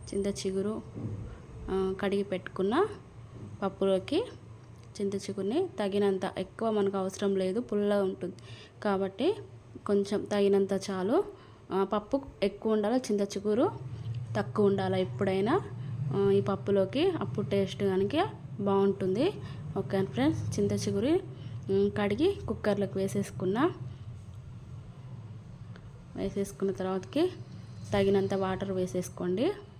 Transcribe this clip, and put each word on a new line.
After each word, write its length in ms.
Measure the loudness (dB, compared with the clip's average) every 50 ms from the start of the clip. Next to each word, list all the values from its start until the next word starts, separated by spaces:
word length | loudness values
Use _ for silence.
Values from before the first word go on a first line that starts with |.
| -10 -4 -2
చింత 140 | 0 0
చిగురు, 540 | 0 -2 -2 -4 -2 -2 0 -2 -2 -4 -4 -8 -10 -10 -8 -6 -6 -6 -6 -8 -10 -12 -14 -16 -16 -14 -10 -6 -2
ఆ, 260 | 0 0 0 0 0 -2
కడిగి 220 | 0 0 0 0 0
పెట్టుకున్న 640 | -2 -4 -6 -6 -8 -4 0 0 2 4 2 2 0 -2 -12 -14 -18 -18 -18 -18 -16 -14 -14 -14 -12 -8 -4
పప్పులోకి 640 | -4 -4 0 0 2 2 2 2 2 0 -2 -2 -2 -2 -10 -16 -16 -18 -18 -18 -18 -20 -20 -18 -18 -16 -8 -4
చింత 140 | -4 -2 -2
చిగురుని 520 | -4 -4 -4 -4 -2 -2 0 2 2 0 0 -2 -2
తగినంత, 540 | -2 2 2 4 4 4 4 2 0 -2 -2
ఎక్కువ 340 | -4 -6 -6 -4 -2 0 2
మనకు 260 | 2 4 2 2 2
అవసరం 380 | 0 -2 -2 -2 0 0 2 2
లేదు, 240 | 4 2 2 0 0
పుల్లగా 440 | -2 0 0 2 2 4 4 4 4
ఉంటుంది 320 | 2 0 -2 -6 -8 -8 -10 -16 -16 -16 -16 -16 -20 -16 -4 0
కాబట్టి 520 | 0 2 2 0 -2 0 0 2 2 2 0 -6 -14 -16 -20 -20 -18 -18 -8 0
కొంచెం 400 | 2 4 4 4 2 0 -2 0
తగినంత 480 | 0 2 4 4 6 6 4 4 2 0
చాలు. 500 | -2 -2 -4 -2 -2 0 2 4 2 2 0 -8 -16 -20 -20 -20 -20 -10 -2
ఆ, 120 | 0 0 2
పప్పు 380 | 2 2 -2 0 0 0 0 0 -4 -4 0 0
ఎక్కువ 280 | 0 0 0 0 2
ఉండాలి, 260 | 2 4 4 2 2
చింత 240 | 2 2 2 2 2
చిగురు 500 | 2 0 -2 -2 0 2 4 4 4 2 2 -4 -8 -10 -10 -8 -6 -6 -6 -6 -6 -4 -2
తక్కువ 280 | -2 -2 0 2 4 6
ఉండాలి 360 | 6 6 4 2 2 2 2
ఎప్పుడైనా, 600 | 2 0 0 0 2 2 2 2 4 4 4 2 2 -2 -8 -8 -6 -6 -4 -4 -2 0 2
ఆ, 160 | 4 6 6
ఈ 100 | 6 6
పప్పులోకి, 680 | 4 2 -2 -2 0 2 4 4 4 4 2 2 2 2
అప్పుడు 360 | 2 0 -2 -2 -2 -2 0 2
టేస్ట్ 340 | 2 2 2 0 0 0 0
కనుక 460 | 2 4 4 2 2 2 2 2 0 -2 -10 -12 -12 -6 -2
బాగుంటుంది. 720 | 0 4 4 6 6 4 4 2 0 0 2 2 2 2 0 -2 -10 -10 -10 -8 -8 -6 -4
ఓకే 280 | -4 -2 0 2 0 0
ఫ్రెండ్స్, 540 | 0 0 2 2 2 2 2 -2 -2 2 2
చింత 140 | 2 2 2
చిగురు, 460 | 0 0 0 0 2 4 4 2 2 0 -4 -12 -10 -10 -10 -10 -8 -2 2
మ్, 180 | 4 4 4 4 2
కడిగి 480 | 2 2 2 2 4 4 2 2 0 -4
కుక్కర్లోకి 520 | -4 -4 0 2 2 2 2 0 0 0
వేసేసుకున్నా. 760 | -2 -2 0 0 -2 -2 -2 -4 -2 0 0 2 4 2 2 2 -2 -10 -10 -10 -12 -12 -14 -14 -14 -14 -14 -14 -14 -14 -14 -14 -14 -14 -14 -14 -14 -14 -14 -16 -14 -14 -14 -14 -14 -14 -14 -14 -14 -14 -14 -14 -14 -14 -14 -14 -14 -14 -16 -16 -16 -16 -12 -8
వేసేసుకున్న 560 | -4 -4 -2 -2 -2 -4 -4 -4 -2 -2 -2
తర్వాతకి 600 | 0 -2 -2 -2 -2 -4 -4 -2 0 0 0 0 -2 -8 -14 -14 -14 -14 -14 -14 -14 -14 -6 0 2
తగినంత 400 | 4 4 6 6 4 4 2 0
వాటర్ 380 | 0 0 0 0 -2 -2 -2
వేసేసుకోండి. 840 | 0 -2 -2 0 -2 -4 -4 -4 -8 -4 -2 -2 0 2 2 0 0 -2 -10 -18 -20